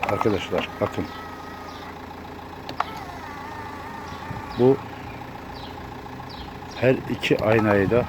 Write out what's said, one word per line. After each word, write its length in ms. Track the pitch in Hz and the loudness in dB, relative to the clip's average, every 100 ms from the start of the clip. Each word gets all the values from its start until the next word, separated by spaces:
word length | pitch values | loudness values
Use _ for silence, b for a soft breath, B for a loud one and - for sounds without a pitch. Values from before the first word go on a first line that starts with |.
| - | -2
arkadaşlar. 560 | 98 117 98 - 87 - - | 2 4 2 2 -2 -2 -2
Bakın. 240 | 104 - 98 - - - - - - - - - - - - - - - - - - - - - - - - - - - - - - - - - - - | -2 0 -4 -6 -10 -10 -12 -12 -12 -12 -12 -12 -12 -12 -12 -12 -12 -10 -10 -4 -4 -4 -8 -8 -10 -10 -8 -8 -8 -8 -10 -10 -10 -8 -6 -6 -4 6
Bu 180 | 123 135 - - - - - - - - - - - - - - - - - - - - | 8 8 2 -10 -10 -10 -10 -10 -10 -10 -10 -10 -10 -10 -10 -10 -10 -10 -10 -10 -10 2
her 200 | 123 131 - | 6 6 2
iki 340 | 120 - 147 | -2 2 4
aynayı 460 | 107 113 107 104 95 | 6 6 8 6 8
da 140 | 113 | 6